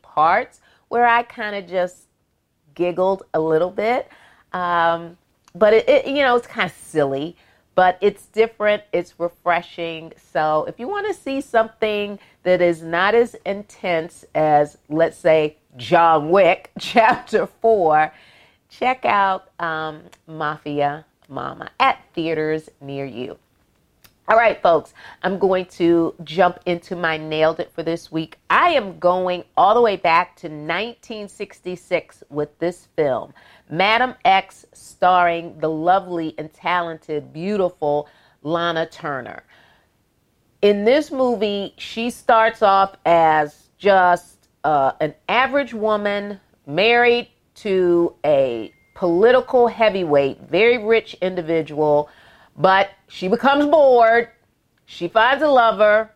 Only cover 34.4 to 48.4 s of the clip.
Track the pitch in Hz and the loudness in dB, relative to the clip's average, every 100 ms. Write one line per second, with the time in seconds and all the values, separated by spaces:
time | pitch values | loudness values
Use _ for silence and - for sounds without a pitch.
34.4 | 185 - _ _ - - 180 185 175 170 | 0 -12 _ _ -20 -2 2 4 2 0
35.4 | 170 151 156 156 165 190 180 175 160 151 | -6 -6 -6 -2 0 0 0 -8 -8 -10
36.4 | 156 _ 165 180 170 160 - 151 131 143 | -14 _ -4 -4 -4 -10 -10 -10 -10 -10
37.4 | 180 208 180 - 151 147 147 _ _ _ | -6 -2 -4 -4 -4 -4 -6 _ _ _
38.4 | 147 170 170 160 160 - 160 139 113 - | -6 -4 -2 -4 -6 -8 -10 -10 -12 -18
39.4 | - _ _ _ _ _ _ _ _ _ | -20 _ _ _ _ _ _ _ _ _
40.4 | _ _ 202 208 208 285 294 277 254 226 | _ _ 0 0 2 2 0 -2 -2 -2
41.4 | 208 202 196 - - - 233 - - 226 | -4 -4 -8 -12 -16 -10 -8 -6 0 2
42.4 | 220 220 208 196 190 - - 170 160 156 | 2 2 2 4 0 -2 0 4 4 2
43.4 | 151 - _ _ 202 190 180 175 - _ | 0 -6 _ _ 2 4 4 2 -2 _
44.4 | _ _ 147 147 135 - 151 - - 220 | _ _ -2 0 0 -2 -6 -6 -4 0
45.4 | 262 277 247 233 214 208 208 202 202 202 | 0 -2 -4 -4 -2 -2 -2 -6 -8 -14
46.4 | _ _ - 151 214 240 240 240 - _ | _ _ -8 0 2 4 4 2 -2 _
47.4 | _ _ 214 190 180 170 170 - 147 143 | _ _ -4 0 2 2 0 -2 0 2